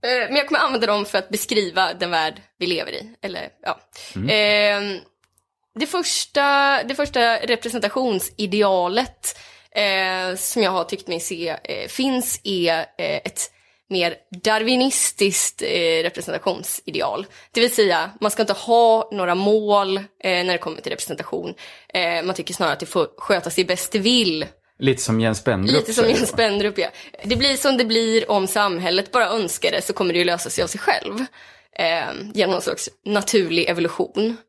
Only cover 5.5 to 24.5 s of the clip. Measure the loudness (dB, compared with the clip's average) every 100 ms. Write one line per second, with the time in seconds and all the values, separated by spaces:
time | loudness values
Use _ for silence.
5.5 | _ _ -6 -2 -2 -2 -4 -2 0 2
6.5 | 4 4 2 -2 -4 -2 2 2 2 0
7.5 | -2 -2 -2 -2 0 0 0 -2 -4 -2
8.5 | 2 4 4 2 0 -2 -6 -8 -8 -20
9.5 | -20 _ -2 0 2 0 -2 -4 -4 -4
10.5 | 2 2 2 -2 -6 -6 -6 -6 -6 -6
11.5 | -6 -8 -8 -8 -2 0 0 -2 -4 -4
12.5 | 0 2 2 -2 _ -4 -4 -6 -8 -8
13.5 | _ _ _ _ -2 -2 -2 _ -4 0
14.5 | 2 2 2 2 2 -2 2 2 2 -2
15.5 | -2 -4 0 2 2 0 -6 -8 -4 -4
16.5 | -4 -4 -6 -6 -4 -4 -4 -10 -16 -8
17.5 | 0 2 4 4 4 0 -2 -2 0 0
18.5 | 0 4 6 6 6 2 -2 0 2 4
19.5 | 2 4 2 2 -2 -4 _ -2 0 0
20.5 | -2 -4 -8 -8 -8 -6 -8 -6 -6 -8
21.5 | -12 -18 -20 _ -2 0 -2 -2 -4 -6
22.5 | -2 0 0 -2 -2 -2 -4 0 0 0
23.5 | -2 0 0 -2 0 2 4 2 0 -6